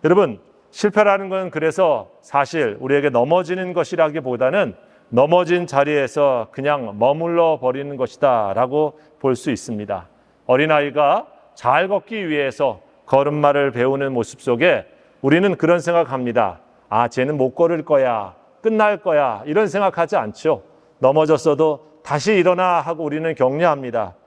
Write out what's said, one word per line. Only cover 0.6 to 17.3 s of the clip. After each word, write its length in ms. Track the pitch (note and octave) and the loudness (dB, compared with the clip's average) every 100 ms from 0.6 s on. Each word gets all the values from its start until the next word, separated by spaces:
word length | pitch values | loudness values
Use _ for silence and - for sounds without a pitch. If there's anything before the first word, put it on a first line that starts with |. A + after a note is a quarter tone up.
| _ | _
실패라는 580 | - G#3 G#3 G#3 G3 G3 | -4 -2 2 2 2 -2
건 220 | F#3+ F#3 | -6 -6
그래서 580 | D#3 D#3+ E3 F3+ B2+ G2 _ | -4 -4 2 0 0 -6 _
사실 560 | - C#3+ C#3 E3 B2+ G2+ | -4 -2 -2 -2 -2 -4
우리에게 300 | C3 C#3 C#3+ | -2 0 2
넘어지는 640 | A#2+ B2+ F3 E3 F#3 F#3 | 0 2 0 0 -6 -4
것이라기보다는 1000 | F3 D#3+ E3+ D#3+ D#3 B2+ B2 B2+ F#3 D#3 F#2 _ _ _ | -4 -4 0 0 0 -6 -2 0 0 -4 -6 _ _ _
넘어진 560 | A#2 C#3+ F3 E3+ F3 F3 | 2 4 4 2 -2 0
자리에서 840 | C#3 C#3+ D3 C3 - C#3+ B2 A2 | 0 2 0 0 2 2 2 -4
그냥 480 | - C#3 D3 A2+ G#2 | -6 -2 -2 -4 0
머물러 600 | B2 D3+ E3+ E3+ E3 D3+ | 0 0 -2 2 2 2
버리는 340 | B2+ C3 C#3+ C#3 | -2 -4 -8 -6
것이다라고 1000 | B2 - C#3+ A#2+ G#2 G2 B2+ D3 D3+ D3 _ _ | -6 0 2 2 0 -2 -2 0 -2 -6 _ _
볼 160 | C3+ B2 | -2 -2
수 140 | - | -4
있습니다. 580 | A2+ - G#2+ G#2 G2 E2+ _ _ _ - | -6 -6 -10 -8 -8 -10 _ _ _ 0
어린아이가 800 | B2+ D#3 D3+ C#3+ C#3+ C#3+ F#3+ - _ _ | 0 2 0 0 0 2 0 -4 _ _
잘 340 | - A#2+ C#3 F#3 | -6 0 0 0
걷기 400 | G3 - A3+ F3+ | -4 -6 -8 -4
위해서 500 | D3+ C3+ B2+ C#3+ G2 _ _ | -2 -4 -2 -4 -4 _ _
걸음마를 680 | - C3+ C#3+ D3+ D3 C#3+ C#3 | 0 2 2 2 2 2 0
배우는 400 | A#2+ B2+ C#3 C#3 | 0 -2 0 -2
모습 280 | B2+ A2+ - | -4 -6 -6
속에 460 | - A#2+ E3+ B2+ - _ _ _ | -4 0 2 0 -4 _ _ _
우리는 360 | C3+ D#3+ G3+ F3 | 2 2 2 0
그런 240 | D#3+ F3 | 2 2
생각합니다. 800 | D#3 E3+ C#3+ C3 B2 A#2 G#2 E2 _ _ _ | 2 0 0 -4 -2 0 0 -4 _ _ _
"아, 200 | G#2+ A#2+ | -2 0
쟤는 280 | - B2+ | -2 -2